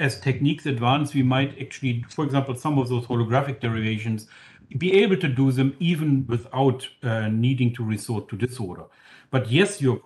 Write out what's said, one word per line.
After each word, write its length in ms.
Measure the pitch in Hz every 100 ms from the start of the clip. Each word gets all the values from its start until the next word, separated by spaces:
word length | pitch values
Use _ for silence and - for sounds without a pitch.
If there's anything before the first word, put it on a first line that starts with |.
as 180 | 143 -
techniques 460 | 139 123 143 156
advance, 480 | 151 131 120 139 143
we 100 | 143
might 380 | 127 127 135 -
actually, 460 | 131 - 131 120 120
for 160 | -
example, 300 | 147 139 135
some 240 | 120 156 143
of 100 | 120
those 160 | 123 120
holographic 540 | 120 110 127 139 123
derivations, 680 | 117 113 110 110 110 110 - - - - - 131
be 160 | 180
able 240 | 190 220 190
to 100 | 156
do 240 | 127 135
them 240 | 127 135 139
even 480 | 170 170 156 139 131
without, 640 | 117 - 127 135 127 - -
uh, 260 | 123 110 107
needing 460 | 110 123 131 123
to 100 | 120
resort 460 | 113 107 - 110 -
to 60 | 104
disorder. 480 | 117 - 95 87 - _ - - _
But 200 | 135 107
yes, 300 | 131 196 -
you're 200 | 135 120